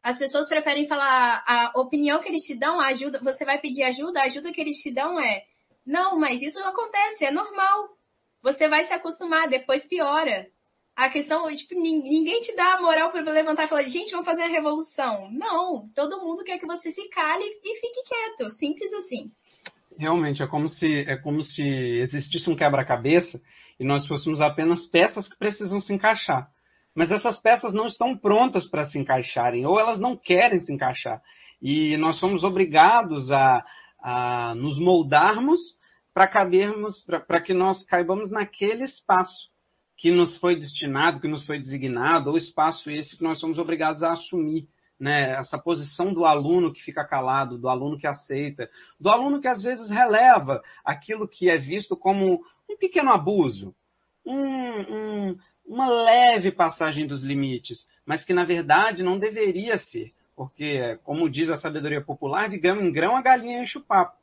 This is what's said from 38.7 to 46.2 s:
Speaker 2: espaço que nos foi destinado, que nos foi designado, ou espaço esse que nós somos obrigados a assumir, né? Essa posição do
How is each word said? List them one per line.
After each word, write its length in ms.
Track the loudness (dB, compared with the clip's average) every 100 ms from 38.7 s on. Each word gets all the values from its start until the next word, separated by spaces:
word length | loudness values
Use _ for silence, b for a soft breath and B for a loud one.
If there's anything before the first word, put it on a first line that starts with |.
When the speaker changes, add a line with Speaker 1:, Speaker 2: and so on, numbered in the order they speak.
| -2 -6
Speaker 2:
espaço 640 | -10 0 2 2 -8 -20 _ _ _ _ _
que 140 | 4
nos 260 | 4 4 2
foi 180 | 0 0
destinado, 640 | -2 -8 -6 0 0 0
que 80 | -6
nos 180 | -6 -6
foi 120 | -8
designado, 720 | -8 -8 -6 -2 2 2 2
ou 80 | -2
espaço 540 | -2 0 0 -2 -10
esse 260 | -10 -10 -6
que 60 |
nós 160 | -4 -4
somos 200 | -4 -4
obrigados 440 | -4 -2 -2 0
a 80 | -2
assumir, 560 | -2 -4 -4 -2 -4 -8 _ _ _
né? 320 | -2 0 0
Essa 260 | -4 -6 -8
posição 560 | -4 -4 -4 -4 -2
do 120 | 2